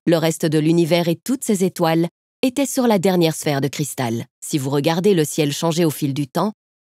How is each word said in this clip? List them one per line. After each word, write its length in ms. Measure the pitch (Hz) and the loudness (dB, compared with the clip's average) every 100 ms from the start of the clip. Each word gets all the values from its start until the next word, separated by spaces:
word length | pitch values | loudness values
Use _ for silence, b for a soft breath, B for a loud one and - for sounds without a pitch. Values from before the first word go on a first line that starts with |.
Le 120 | 156 165 | 0 2
reste 300 | 165 - 165 | 2 0 0
de 120 | 151 | 2
l'univers 480 | 156 170 156 175 170 | 2 2 4 2 0
et 80 | |
toutes 300 | 165 - 277 | -2 -4 -4
ces 180 | - 190 | -2 0
étoiles 460 | 185 - 165 165 170 - _ _ | 0 0 0 2 -2 -6 _ _
étaient 240 | 262 269 269 | -2 -2 -2
sur 220 | - 247 | 0 2
la 100 | 208 | 2
dernière 380 | 190 180 160 - | 2 2 2 0
sphère 240 | 156 139 | -2 -2
de 80 | 139 | -2
cristal. 580 | - 147 - 120 117 - _ | -4 -6 -6 -4 -6 -8 _
Si 180 | - 151 | -6 -4
vous 120 | 135 | -2
regardez 440 | 147 165 165 202 | 0 0 2 2
le 100 | 175 | 2
ciel 280 | 147 - 147 | 2 0 -2
changer 320 | - 165 160 | -2 -2 0
au 60 | 160 | 0
fil 220 | - 143 | 0 -4
du 140 | 135 139 | -4 -4
temps, 260 | - 208 - _ _ | -2 -4 -6 _ _